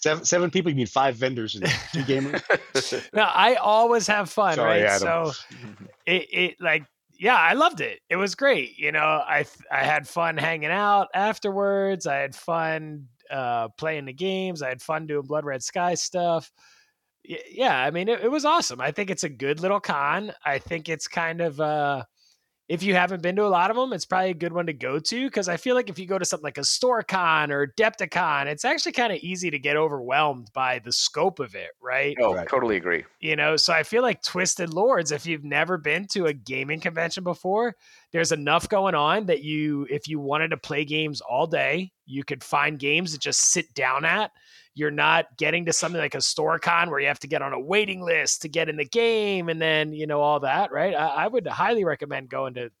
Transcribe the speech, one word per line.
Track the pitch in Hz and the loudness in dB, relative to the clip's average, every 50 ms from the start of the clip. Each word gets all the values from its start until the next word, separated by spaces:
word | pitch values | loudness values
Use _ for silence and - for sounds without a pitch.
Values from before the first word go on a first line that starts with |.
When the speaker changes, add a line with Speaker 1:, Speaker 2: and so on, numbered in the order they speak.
Speaker 1:
Seven, | - 151 156 165 - | 0 0 0 0 0
seven | - 175 175 180 170 | 2 2 2 2 2
people? | - 190 170 170 | 2 0 2 2
You | 147 | 2
mean | 131 123 | 0 0
five | 104 - 135 135 139 123 | 0 2 2 2 2 2
vendors | 113 127 131 131 117 110 107 107 | 0 -2 -2 -2 -2 -4 -6 -6
and | 101 95 156 123 107 - - | -4 -2 -2 -2 -2 -4 -6
two | - 160 | -6 -4
gamers? | 135 123 135 135 135 139 147 - - - - - - - - 135 - - - 120 - - | 0 0 0 0 0 -2 -4 -4 0 0 0 0 0 -2 -2 -2 -2 -2 -4 -6 -6 -2
Speaker 2:
<laughs> | |
No, | - 208 | 0 2
I | 214 180 - 185 196 233 254 | 2 4 4 6 6 6 6
always | - - 208 214 220 233 233 240 233 190 | 4 4 4 6 6 6 4 4 2 2
have | - 214 208 196 - | 2 0 0 0 -2
fun, | - 220 208 185 160 | 0 0 2 2 2
Speaker 1:
Sorry, | 139 117 113 170 170 | 2 2 4 4 4
Speaker 2:
right? | 104 104 | 4 4
Speaker 1:
Adam. | 98 - 190 170 165 170 165 | 4 2 2 2 0 0 0
Speaker 2:
So | 156 131 - - - 120 123 123 110 101 95 98 - - _ - | -2 -6 -8 -12 -16 -18 -18 -18 -18 -18 -18 -20 -20 -18 _ -2
it, | 170 175 185 156 - | 0 0 0 0 -2
it, | - 180 180 175 - - | -2 0 0 0 -2 -2
like, | 180 165 156 156 147 - _ _ _ _ _ | 0 0 0 0 -2 -6 _ _ _ _ _
yeah, | - 175 226 254 | -2 2 4 6
I | 202 160 165 | 6 6 6
loved | 196 262 311 349 294 175 | 6 4 4 2 2 0
it. | 139 117 98 - _ - | -6 -6 -8 -8 _ -2
It | 170 | 0
was | 180 196 196 - | 0 0 0 -2
great. | - 269 277 247 165 131 - - | 2 2 4 4 2 0 -4 -6
You | - 147 147 | -4 -2 0
know, | 151 156 151 | 2 2 2
I, | 156 156 151 139 - 151 147 147 - - - - - | 2 2 2 0 0 0 0 0 -2 -8 -16 -8 -2
I | 147 135 135 | 0 0 2
had | 139 156 147 147 - | 2 2 0 -2 -4
fun | - 175 170 165 156 | -2 -2 0 0 0
hanging | 156 143 165 165 156 151 151 | 0 -2 -2 -2 -2 -2 -2
out | 170 196 208 208 202 202 185 - - | 0 2 2 4 4 4 2 2 0
afterwards. | 185 196 214 214 - - 202 196 196 202 196 202 196 196 196 196 175 - 160 | 0 0 0 0 -2 -4 -4 0 0 0 2 2 2 2 0 0 -2 -2 -2
I | 139 | -2
had | 139 139 139 131 | -2 -2 -4 -6
fun | - - - 165 170 160 160 160 160 156 156 151 147 139 123 120 _ _ - | -8 -6 -4 -2 -2 0 -2 -2 -4 -6 -8 -12 -12 -14 -18 _ _ _ -10
uh, | 139 135 127 123 120 117 113 113 - - | -6 -4 -2 -2 0 -2 -2 -4 -6 -6
playing | 156 160 156 151 139 | -6 -4 -4 -4 -8
the | 135 | -10
games. | 127 139 180 190 190 190 190 185 175 151 | -8 -6 -4 -2 -2 -2 -4 -4 -6 -6
I | 147 127 | -6 -6
had | 127 123 | -6 -6
fun | - - 160 156 160 | -6 -4 -4 -4 -4
doing | 151 147 147 139 | -4 -4 -4 -4
Blood | 135 151 151 147 | -2 -4 -4 -2
Red | 147 135 131 | -4 -6 -6
Sky | - - - 185 175 175 175 | -6 -6 -4 -2 0 0 0
stuff. | 156 - - - 180 175 170 165 160 - - _ _ _ - _ _ _ _ _ _ _ _ _ _ _ 120 | -2 -4 -4 -2 0 0 2 0 0 -2 -6 _ _ _ -20 _ _ _ _ _ _ _ _ _ _ _ -14
Y-, | 123 - - - | -14 -14 -14 -10
yeah, | - - 254 247 156 127 | -4 0 2 2 2 2
I | 127 147 | 2 0
mean, | 147 175 185 214 | 0 0 0 0
it, | 240 202 | 0 0
it | 190 233 | 0 0
was | 285 311 269 | 0 2 2
awesome. | 294 320 339 - - 123 123 | 2 2 2 2 -2 -4 -4
I | 127 147 | -4 -4
think | 147 - 208 185 | -2 -4 -4 -4
it's | 180 - - | -4 -4 -6
a | 151 | -6
good | 143 117 131 139 151 156 | -6 -4 -2 -2 -2 0
little | 175 190 202 208 | 2 2 2 0
con. | - - 175 139 139 143 156 185 214 208 - - - | 0 -2 -2 0 2 0 0 0 -2 -6 -10 -6 -4
I | 151 139 135 | -2 -2 -4
think | - - 175 165 151 170 | -4 -6 -8 -6 -6 -6
it's | 160 147 - - | -6 -6 -6 -6
kind | - 180 165 165 165 170 | -4 -2 -2 -2 -2 -2
of, | 170 165 143 143 | -2 -2 -2 -2
uh, | 156 151 151 151 147 143 143 131 127 - _ _ _ _ _ _ _ _ _ _ _ - | -2 0 0 0 0 0 -2 -4 -6 -10 _ _ _ _ _ _ _ _ _ _ _ -6
if | 160 170 | -6 -2
you | 185 202 185 | 0 2 4
haven't | 180 180 175 190 180 | 4 4 2 0 -2
been | 160 180 185 | -2 -2 2
to | 202 208 | 2 2
a | 208 | 4
lot | 185 170 180 196 | 4 4 4 2
of | 220 247 | 2 0
'em, | 262 262 | -2 -2
it's | 240 165 - | -4 -6 -4
probably | - 185 185 185 190 | -2 0 2 2 0
a | 180 | -2
good | 156 170 170 165 | -4 -4 -4 -2
one | 175 170 | -2 -4
to | 165 | -4
go | 151 123 123 127 135 160 | -4 -6 -4 -4 -4 -2
to, | 156 - 226 240 262 269 | -2 -2 -2 -2 -2 -2
'cause | - 214 190 175 | -2 -2 -2 -2
I | 175 160 | -2 -2
feel | - 254 247 | 0 2 2
like | 254 247 202 | 2 0 -2
if | 170 - | -6 -10
you | 190 | -6
go | 175 196 190 | -4 -2 -2
to | 180 | -2
something | - - 151 151 | -2 -4 -4 -6
like | 147 - 143 | -8 -6 -2
a | |
StoreCon | 135 - - - - 254 247 220 - - 190 190 175 165 160 156 151 147 | -2 0 0 2 2 2 2 2 0 0 0 2 4 4 4 4 2 2
or | 143 143 143 | 0 0 0
Adepticon, | 139 - - 220 220 214 - 196 160 - 175 180 160 147 143 143 | 0 0 2 0 2 0 -2 -4 -2 0 0 2 2 2 0 0
it's | 143 151 147 - | -2 -4 -2 0
actually | 247 311 302 - 359 | 0 0 0 -2 -2
kinda | - - 240 226 190 147 - | 0 0 0 2 0 -2 -4
easy | 175 185 180 185 175 | -6 -6 -4 -4 -2
to | 147 143 | -2 -2
get | 131 143 147 | 0 2 2
overwhelmed | 151 156 156 147 135 120 123 131 147 156 151 135 123 120 - - | 4 2 2 0 -2 -2 0 2 4 4 4 2 -2 -8 -8 -4
by | 131 131 127 127 123 | -2 0 0 0 -2
the | 107 123 | -4 -4
scope | 120 - - - - 147 165 190 - - | -2 0 -2 0 0 0 0 0 0 -2
of | 135 110 95 | -8 -8 -8
it, | 98 87 85 - _ | -12 -12 -12 -14 _
right? | - 127 127 135 139 143 147 - | -6 -2 0 0 0 0 0 2
Speaker 3:
Oh, | 120 107 90 | 2 2 2
Speaker 1:
Right. | 90 85 - | 0 -2 0
Speaker 3:
totally | - 131 127 113 104 | 0 2 2 2 2
agree. | 92 82 90 85 80 - - _ _ | 2 2 0 0 0 -2 -6 _ _
Speaker 2:
You | - 156 156 | -4 -2 0
know, | 147 147 151 156 | 2 2 2 4
so | 147 - - | 2 2 4
I | 170 160 156 | 2 2 2
feel | - 214 233 | 2 0 2
like | 254 247 185 - | 2 2 0 -2
Twisted | - - - 180 185 180 - - 180 170 156 | -4 -4 -2 -2 0 0 -2 -2 -4 -4 0
Lords, | 175 208 254 269 185 165 143 | 2 4 4 4 2 2 0
if | 151 143 - | -2 -4 -4
you've | 170 165 151 143 | -4 -6 -6 -4
never | 147 143 147 160 165 185 170 | -2 0 0 2 0 0 -2
been | 143 147 151 175 202 196 | 0 0 -2 -2 -2 -4
to | - 202 175 | -2 0 0
a | 156 147 | 0 0
gaming | 135 104 - 131 131 135 139 156 160 | -2 -6 -8 -6 -4 -4 -4 -4 -4
convention | - 180 165 160 165 165 - 190 185 | -4 -4 -2 -2 -2 -2 -2 -4 -4
before, | 180 165 - - 185 196 214 240 240 202 _ _ - - - _ _ | -6 -6 -4 -2 -2 0 0 0 -2 -4 _ _ -20 -20 -20 _ _
there's | - 165 165 151 | -2 0 0 2
enough | 160 151 143 147 156 170 - - | 0 0 2 2 2 2 2 2
going | 214 196 190 190 175 | 0 2 2 2 2
on | 151 147 151 175 214 214 | 2 2 2 2 2 2
that | 180 165 143 | 0 0 0
you, | 143 151 151 151 151 151 147 143 143 123 | -2 -2 -2 -2 -2 -2 -2 -4 -4 -4
if | 135 147 - 151 | -4 -6 -6 -6
you | 156 147 | -8 -6
wanted | 143 135 143 151 160 160 | -4 -2 0 0 0 -2
to | 165 - | -4 -6
play | - - 151 147 156 | -6 -4 -4 -2 -2
games | 143 151 156 156 151 147 117 | -2 -2 -2 -2 -2 -6 -8
all | - - 117 131 160 | -6 -2 0 0 0
day, | 160 160 147 135 135 143 175 185 185 _ _ _ | 2 2 0 2 2 0 -2 -4 -6 _ _ _
you | - 131 139 | -12 -8 -8
could | 139 - 143 131 - | -6 -6 -8 -8 -6
find | - - 143 143 151 156 135 | -2 0 2 2 0 0 -2
games | 143 143 147 165 185 170 | -2 0 0 0 0 -2
to | 156 139 | -6 -6
just | - 143 135 - - - | -4 -2 0 2 2 2
sit | - 180 160 - - | 2 0 -2 -4 -4
down | 143 131 127 131 139 156 | -2 0 0 0 0 0
at. | 165 175 208 214 - _ _ _ - - - - _ - | 0 0 0 0 -4 _ _ _ -20 -20 -20 -20 _ -6
You're | 147 147 151 | -4 -2 -2
not | 147 147 147 156 160 165 156 - _ - | 0 2 4 4 4 4 2 0 _ -2
getting | 151 151 160 175 175 | -2 0 0 0 0
to | 165 | 0
something | 156 - - 160 180 165 | 0 0 0 -2 -2 -2
like | 151 143 - | -4 -2 -2
a | 139 | -2
StoreCon | - - - - 156 156 165 160 - 175 170 170 170 170 | -2 -2 0 0 0 0 0 0 2 2 2 2 2 0
where | 147 139 | 0 0
you | 139 | 0
have | 139 147 - | 0 0 -2
to | - 139 | -4 -4
get | 156 143 | -2 -2
on | 139 139 135 | -2 -2 -4
a | 123 | -4
waiting | 131 151 190 214 214 196 190 185 | -2 0 2 2 2 0 -2 -4
list | 180 170 165 156 143 - - - | -2 0 0 2 2 0 -2 -4
to | - 156 | -4 -4
get | 143 165 165 160 | -2 -2 -2 0
in | 151 | -2
the | 151 147 | -4 -4
game | - - 233 233 233 226 220 214 202 196 185 170 165 | -2 0 2 2 2 2 2 0 0 -2 -2 -2 -2
and | 165 160 | -2 0
then, | 160 160 156 156 151 156 156 | 0 2 2 2 0 -2 -4
you | 151 156 | -6 -4
know, | 151 147 147 | -2 0 2
all | 147 147 151 143 | 4 4 2 2
that, | 135 131 135 175 202 - | 2 0 2 2 0 0
right? | 135 143 160 196 175 | 0 0 0 0 0
I, | 147 156 | 0 0
I | - 139 147 165 220 | 0 0 0 0 0
would | 240 247 180 | 0 -2 -2
highly | 147 - - 180 208 240 226 196 | -2 -2 0 0 2 2 2 0
recommend | 165 143 - 147 143 139 135 131 123 | 0 -2 -4 -6 -8 -8 -8 -8 -8
going | 131 135 135 131 123 | -6 -6 -6 -6 -6
to | 120 123 117 - - | -8 -10 -12 -12 -12